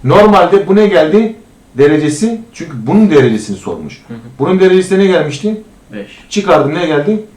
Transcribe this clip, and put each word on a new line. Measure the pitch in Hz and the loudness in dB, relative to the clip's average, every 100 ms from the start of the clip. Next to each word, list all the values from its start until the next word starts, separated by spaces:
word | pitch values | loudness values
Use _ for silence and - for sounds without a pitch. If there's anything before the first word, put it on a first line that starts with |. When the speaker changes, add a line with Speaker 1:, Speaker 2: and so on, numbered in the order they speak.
Speaker 1:
Normalde | 127 160 208 - - 196 - | 2 4 4 4 4 2 2
bu | 196 | 2
ne | 208 | 2
geldi? | 180 156 202 226 - _ _ _ 123 | 2 2 2 0 -6 _ _ _ 0
Derecesi. | 143 151 151 - 220 226 - | 2 2 -2 -2 -4 -4 -12
Çünkü | - 165 135 113 | -18 -14 -10 -2
bunun | 196 208 | 2 4
derecesini | 147 123 110 - 95 | 4 2 -2 -6 -10
sormuş. | - 85 76 - _ | -10 -12 -12 -18 _
Speaker 2:
Hı | |
hı. | 117 120 - | -20 -18 -6
Speaker 1:
Bunun | 147 185 | -2 2
derecesi | 185 185 180 190 | 2 2 0 0
ne | 196 | 2
gelmişti? | 170 151 131 208 214 - _ _ | 0 -2 -6 -6 -8 -12 _ _
Speaker 2:
Beş. | 104 101 - - | -18 -18 -20 -8
Speaker 1:
Çıkardım, | 208 190 151 139 | -6 0 0 0
ne | 165 170 | -4 -2
geldi? | 151 - 214 - | -2 -2 -4 -6